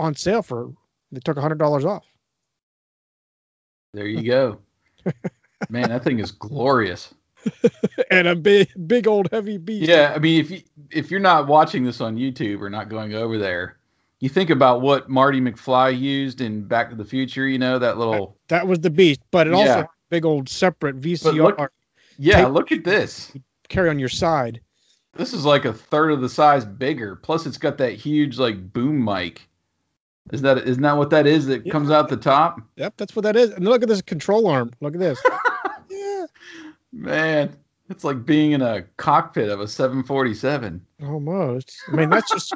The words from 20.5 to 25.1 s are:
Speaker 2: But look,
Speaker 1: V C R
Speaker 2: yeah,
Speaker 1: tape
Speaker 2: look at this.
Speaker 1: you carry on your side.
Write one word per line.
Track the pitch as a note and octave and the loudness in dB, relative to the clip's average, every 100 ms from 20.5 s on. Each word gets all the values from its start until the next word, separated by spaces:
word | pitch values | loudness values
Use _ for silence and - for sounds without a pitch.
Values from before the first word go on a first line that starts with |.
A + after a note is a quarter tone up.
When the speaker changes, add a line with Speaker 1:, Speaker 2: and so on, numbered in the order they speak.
| - F#3 - D3+ C3+ | -2 -2 0 -6 -4
Speaker 2:
But | |
look, | |
Speaker 1:
V | C#3+ E3+ | -4 0
C | D#3+ D#3 | 0 4
R | D#3+ G3+ C#3+ - _ _ _ - | 4 4 -4 -10 _ _ _ -2
Speaker 2:
yeah, | D3 G3 | 4 6
Speaker 1:
tape | C3 | 6
Speaker 2:
look | C#3+ - | 2 0
at | D#4+ | -2
this. | - G3 A#2 - - | 0 0 -2 -8 -18
Speaker 1:
you | C3+ - _ _ | -20 -20 _ _
carry | F#3+ F3 | -2 0
on | D3 | 0
your | B2+ | -4
side. | - E3 D#3+ A#2+ A#2 - _ _ _ _ | -2 0 0 -2 -8 -18 _ _ _ _